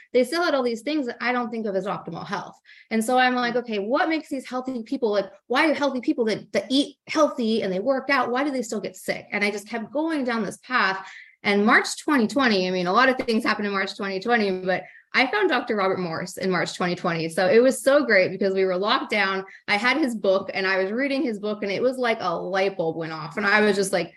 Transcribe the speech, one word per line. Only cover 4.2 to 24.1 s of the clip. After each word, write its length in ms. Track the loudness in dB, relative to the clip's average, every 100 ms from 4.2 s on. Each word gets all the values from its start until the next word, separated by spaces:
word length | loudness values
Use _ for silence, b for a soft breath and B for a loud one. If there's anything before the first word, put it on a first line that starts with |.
| -4
these 180 | -8 -6
healthy 360 | -6 -6 -6
people, 300 | -6 -2 0
like, 180 | 0 -2 B -4
why 200 | 2 2
do 60 |
healthy 300 | 2 0 -2
people 240 | -2 0 0
that, 260 | -2 -2
that 140 | -4 0
eat 300 | 0 0 -4 -6
healthy 560 | 2 2 2 0 0
and 100 | 0
they 80 | -2
work 300 | 0 0 0
out, 200 | 0 0
why 140 | 0
do 60 | -2
they 120 | -2
still 180 | -4 -6
get 140 | -8
sick?" 320 | -10 -8 -8 -6
And 100 | -4
I 80 | -2
just 160 | -4 -8
kept 240 | -10 -6
going 340 | -4 -2 -2
down 200 | -2 -2
this 140 | -4 -8
path. 500 | -4 0 0 -2 B B B B
And 220 | 0 2
March 320 | 6 4 4 -6
twenty 300 | 0 2 2
twenty, 420 | 2 2 2 0
I 40 |
mean, 160 | 0 0
a 40 |
lot 160 | 4 4
of 80 | 2
things 260 | 0 0
happened 260 | 0 -2 -2
in 40 |
March 240 | -2 -4 -6
twenty 240 | -6 -4
twenty, 300 | 0 2 2
but 320 | -2 -2 -2 -4 B B 0
I 100 | 2
found 180 | 2 2
Doctor 260 | 0 0 0
Robert 220 | 0 0
Morse 380 | -2 -4 -8 -4
in 140 | -2
March 240 | 0 -2 -2
twenty 180 | -2
twenty. 360 | -2 -2 -2 -2
So 180 | 0 4
it 120 | 6
was 220 | 6 4
so 220 | 4 4
great 260 | 6 4 4
because 200 | 2 0
we 140 | 2 0
were 100 | 0
locked 340 | 0 0 0
down. 360 | 0 0 -2 -6 B B
I 100 | 0
had 200 | 2 2
his 180 | 0
book 360 | 0 2 2 0
and 140 | -2 0
I 160 | 0
was 100 | 0
reading 300 | 0 -2 0
his 160 | -2 -2
book 240 | -4 -4
and 100 | -4
it 80 | 0
was 160 | 0 0
like 220 | -2 0
a 160 | -2 -4
light 400 | -2 0 0 0
bulb 200 | -4 -4
went 180 | -6
off. 240 | -8 -10 -4
And 80 | 2
I 160 | 4
was 140 | 4 4
just 180 | 2
like, 180 | 0 -2